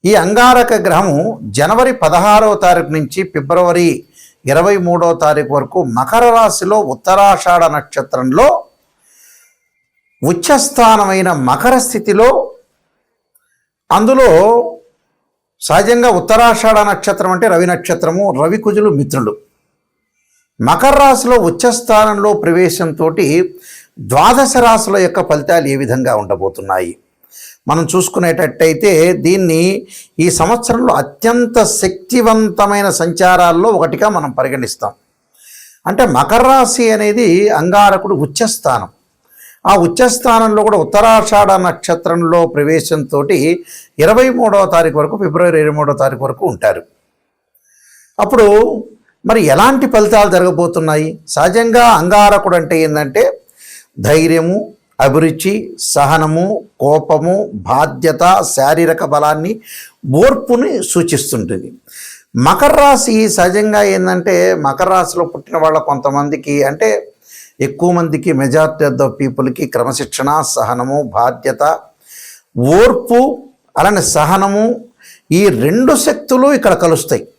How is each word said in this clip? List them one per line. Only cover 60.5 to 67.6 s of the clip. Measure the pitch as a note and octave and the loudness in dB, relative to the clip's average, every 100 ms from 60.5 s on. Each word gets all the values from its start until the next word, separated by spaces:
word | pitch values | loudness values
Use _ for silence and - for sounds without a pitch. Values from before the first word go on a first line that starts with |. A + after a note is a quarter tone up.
| A#3+ E4+ C4 | -2 0 -4
సూచిస్తుంటుంది. | - F3+ E3 C#3+ - B2 F#2+ F#2 - - _ - - - _ - | -4 -4 -2 -4 -4 -6 -6 -8 -10 -20 _ -20 -20 -20 _ -2
మకర | D#3 F3+ C#4+ C#4+ | 0 2 2 4
రాశి | C#4+ C4+ - A3 G#3+ | 4 4 2 0 0
సహజంగా | - F3+ G3+ G#3+ G#3 | 0 0 0 0 0
ఏంటంటే | G3+ F#3+ F#3 F#3 E3+ F3+ F3+ F3 | 0 0 -2 -2 -2 0 0 0
మకర | C#3 C3+ F#3 | -4 -2 0
రాశిలో | F#3 F3+ F3 E3+ | 0 -2 -4 -6
పుట్టిన | C#3+ - D#3+ | -8 -8 -2
వాళ్ళ | D#3 D#3 | 0 0
కొంతమందికి | D#3 C3+ C#3 C#3 C#3+ D3 D3 C#3+ | -2 -4 -4 -4 -4 -6 -4 -2
అంటే | C3+ D3+ - - - _ _ - - _ | -2 -2 -2 -2 -6 _ _ -20 -20 _